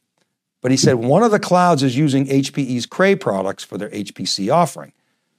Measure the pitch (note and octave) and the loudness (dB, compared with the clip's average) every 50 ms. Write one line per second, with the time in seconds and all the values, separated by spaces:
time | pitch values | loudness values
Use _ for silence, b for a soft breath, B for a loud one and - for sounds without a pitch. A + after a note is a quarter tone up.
0 | _ _ _ _ _ _ _ _ _ _ _ _ - B2+ C3 B2+ - C#3+ C3 A#2 | _ _ _ _ _ _ _ _ _ _ _ _ -2 0 0 2 2 2 2 2
1 | A#2 B2+ D3 G3 A#3+ A3+ G#3 G3+ - - F3+ F3+ F3+ F3 E3 C3 C#3 C3+ A#2 C#3+ | 2 2 4 4 4 4 2 0 0 2 2 4 4 4 2 2 2 0 2 2
2 | D#3 C#3+ C3 C3+ C#3 C3+ C#3 C#3 C#3 C#3 - D3 C3+ A#2+ B2+ A#2+ A#2 - - - | 2 2 2 0 0 2 0 0 0 -2 -4 -6 -4 -4 -4 -6 -6 -6 -2 0
3 | F#3 G3 G3 G3 - A#2 G2 F#2+ F#2+ G2 F#2 - - - G#2+ F#2+ G#2 - - G#2 | 0 2 0 0 -2 -2 -2 -2 -4 -4 -6 -8 -12 -12 -10 -10 -10 -8 -8 -10
4 | G2+ - - - F#2+ - - - F#2+ A2 D3 E3+ E3+ C3+ - - C#2+ C#2 _ _ | -10 -10 -12 -10 -8 -6 -4 -4 -2 0 2 2 0 0 -4 -10 -18 -20 _ _
5 | _ _ _ _ _ _ _ | _ _ _ _ _ _ _